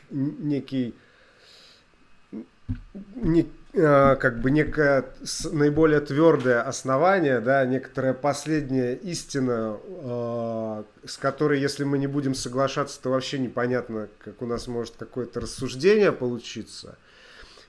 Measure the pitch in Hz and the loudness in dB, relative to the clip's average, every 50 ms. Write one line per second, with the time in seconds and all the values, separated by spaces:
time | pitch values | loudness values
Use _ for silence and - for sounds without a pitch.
0 | - - - 139 135 147 - - 170 147 147 135 131 - 135 131 123 113 - - | -14 -8 -4 -4 -2 -4 -4 -4 -4 -2 -2 -2 -4 -4 -2 -2 -2 -4 -6 -12
1 | _ _ _ _ _ _ _ _ _ - - - - - - _ _ _ _ _ | _ _ _ _ _ _ _ _ _ -20 -20 -20 -20 -20 -20 _ _ _ _ _
2 | _ - - - - _ - 220 - - _ _ - - - - - - - 196 | _ -20 -20 -20 -20 _ -14 -14 -14 -16 _ _ -10 -10 -10 -10 -12 -16 -18 -18
3 | - - - 262 233 160 170 165 - - - - - - - 214 160 147 143 139 | -18 -16 -8 -2 0 2 4 4 2 0 -4 -18 -18 -4 0 2 4 6 6 6
4 | 139 139 131 135 - 131 117 113 113 131 147 151 147 147 - 151 147 139 139 135 | 6 6 4 4 2 0 0 0 2 2 4 2 2 2 2 2 4 4 4 2
5 | - - - - - - - - - - 165 147 147 147 143 156 160 151 151 147 | 0 -2 -8 -14 -12 -10 -8 -8 -6 -2 0 2 2 4 4 4 4 4 4 2
6 | 147 - 139 147 165 165 156 135 123 127 120 117 117 135 131 - - 131 131 135 | 0 0 2 4 6 6 6 6 4 2 2 2 0 -2 -6 -4 -2 0 2 4
7 | 165 185 196 190 160 139 127 117 110 127 135 139 131 127 131 127 - - - 139 | 4 4 4 4 4 2 2 2 2 2 4 4 2 2 0 -2 -4 -6 -4 -2
8 | 127 131 127 127 - 143 139 - - 156 156 151 143 127 131 131 123 120 131 151 | 0 0 0 0 0 -2 -2 -2 -2 -2 -2 -2 -2 0 0 0 0 0 -2 -4
9 | - 180 165 - - - - 139 127 127 120 113 110 110 104 - - - 185 - | -6 -8 -8 -8 -8 -6 -4 -2 0 0 0 -2 -2 -4 -6 -8 -12 -14 -14 -10
10 | 143 123 120 120 117 117 117 117 117 113 113 113 110 110 107 107 104 - _ _ | -8 -6 -6 -4 -4 -4 -4 -4 -4 -4 -4 -4 -6 -6 -6 -8 -12 -14 _ _
11 | - - - - - 139 131 - 156 147 147 139 139 135 139 - 139 139 143 139 | -18 -16 -8 -4 -2 -2 0 0 2 2 2 2 0 0 -2 -2 -2 0 0 0
12 | 139 135 139 147 135 135 127 - - 135 123 131 139 131 - 147 139 139 - - | 0 0 -2 0 0 0 -2 -2 -4 -4 0 0 0 0 0 -2 -4 -4 -6 -6
13 | - 127 131 127 127 - 147 135 127 113 - 123 123 123 127 123 120 - 113 107 | -2 -2 0 0 -2 -2 -4 -4 -4 -4 -2 -2 0 0 0 -2 -2 -4 -6 -8
14 | 107 104 - - - 107 101 - 123 117 117 113 - 123 120 117 113 110 - - | -8 -10 -14 -18 -18 -16 -12 -8 -6 -6 -4 -6 -6 -6 -6 -6 -6 -8 -10 -16
15 | 113 - - 127 117 - - 120 113 - - - 135 123 123 131 147 190 214 214 | -16 -10 -8 -8 -8 -6 -6 -8 -8 -8 -8 -8 -8 -6 -2 2 4 4 6 6
16 | 202 165 131 - 127 123 120 117 - - - 113 98 - - - - - - - | 4 4 2 0 -2 -4 -4 -6 -8 -10 -12 -12 -12 -14 -16 -18 -18 -18 -20 -20
17 | _ _ - - - - - - - - - - - | _ _ -20 -20 -20 -20 -20 -20 -20 -20 -20 -20 -20